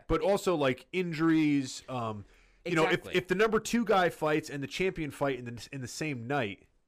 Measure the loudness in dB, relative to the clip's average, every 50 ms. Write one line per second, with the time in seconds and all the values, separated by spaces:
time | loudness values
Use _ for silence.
0 | -4 -2 0 2 2 2 2 2 2 2 2 2 2 2 0 -2 -6 _ -4 -4
1 | -2 -2 0 2 4 6 6 6 6 4 4 2 0 -2 -6 -12 -10 -8 -6 -4
2 | -4 -4 -6 -8 -10 -16 _ _ _ _ _ _ -6 -2 0 2 2 2 2 0
3 | -2 -2 -2 -2 0 0 2 2 2 2 2 0 0 0 -2 0 2 4 4 4
4 | 4 2 0 0 0 0 0 0 -2 -4 -8 -8 -8 -6 -4 -2 -2 -2 -2 -4
5 | -6 -8 -4 -2 -2 -2 -2 -4 -6 -10 -12 -12 -12 -12 -10 -10 -10 -8 -8 -6
6 | -6 -6 -6 -6 -6 -4 -2 -2 -2 -4 -6 -10 _ _ _ _ _